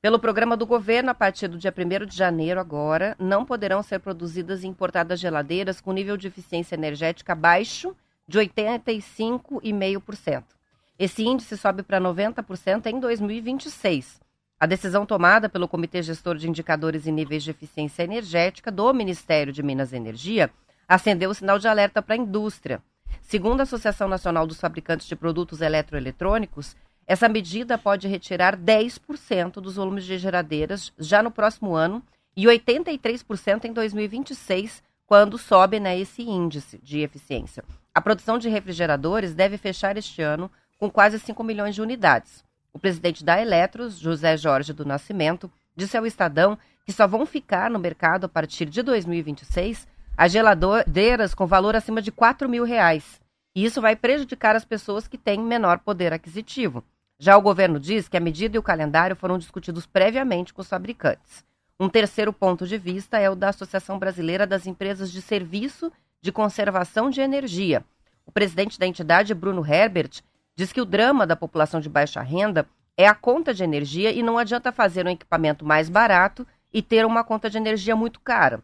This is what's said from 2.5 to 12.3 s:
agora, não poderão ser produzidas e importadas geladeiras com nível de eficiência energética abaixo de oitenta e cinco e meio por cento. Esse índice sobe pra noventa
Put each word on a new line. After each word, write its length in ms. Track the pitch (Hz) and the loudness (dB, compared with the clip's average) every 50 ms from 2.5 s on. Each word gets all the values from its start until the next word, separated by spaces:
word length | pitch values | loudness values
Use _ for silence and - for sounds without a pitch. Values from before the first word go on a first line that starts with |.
| 180 185 | -2 -4
agora, 560 | 185 170 151 147 147 151 156 160 185 208 220 _ | -6 -6 -6 -4 -2 0 0 0 -2 -4 -4 _
não 260 | 190 185 196 196 247 | -2 0 0 0 0
poderão 380 | - 254 226 208 226 277 294 - | -2 -6 -4 -2 -2 -2 -2 -2
ser 160 | - 208 190 | -4 -8 -8
produzidas 640 | - 196 190 165 170 170 160 180 175 170 196 185 180 | -8 -8 -10 -10 -10 -10 -8 -8 -8 -8 -8 -8 -8
e 40 | |
importadas 520 | 190 185 _ 190 175 - 185 170 170 180 175 | -12 -8 _ -6 -4 -2 -2 -2 -2 -4 -4
geladeiras 600 | 180 180 160 147 147 139 165 180 196 190 185 - | -4 -4 -4 -4 -4 -2 -4 -4 -4 -4 -6 -8
com 120 | _ 190 190 | _ -6 -6
nível 240 | 190 202 196 202 | -4 -4 -6 -6
de 80 | 196 196 | -8 -8
eficiência 480 | 190 - - 180 _ - 170 170 - 180 | -12 -14 -16 -14 _ -6 -6 -6 -6 -6
energética 600 | 160 156 151 147 143 160 160 170 - - - 175 | -6 -6 -6 -6 -2 -4 -4 -4 -4 -6 -8 -6
abaixo 640 | 160 156 170 170 185 226 - - - - 359 381 _ _ _ _ _ _ | 2 4 4 4 4 2 -4 -10 -10 -10 -12 -12 _ _ _ _ _ _
de 120 | - 160 208 | -2 0 0
oitenta 520 | 220 180 _ - 214 214 240 233 - - | 0 0 _ -4 -2 -2 -4 -4 -4 -6
e 80 | 226 214 | -6 -6
cinco 600 | 196 - - - 220 226 240 247 _ _ 285 240 - | -6 -14 -10 -6 -4 -4 -4 -6 _ _ -12 -8 -6
e 80 | 226 | -4
meio 300 | 208 202 196 190 196 196 | -4 -2 -2 -2 -2 -4
por 140 | - - 202 | -6 -12 -16
cento. 400 | - _ - 143 127 113 _ _ _ _ _ _ _ _ _ _ | -10 _ -6 -6 -6 -8 _ _ _ _ _ _ _ _ _ _
Esse 260 | _ 190 185 - - 214 | _ -4 -4 -2 -2 0
índice 320 | 226 262 262 226 - 220 | 0 0 -2 -4 -8 -16
sobe 280 | 196 - 202 196 196 190 | -2 -2 -2 -2 -2 -4
pra 160 | _ 196 190 | _ 0 0
noventa 420 | 185 180 175 175 202 220 | 0 0 0 0 -2 -4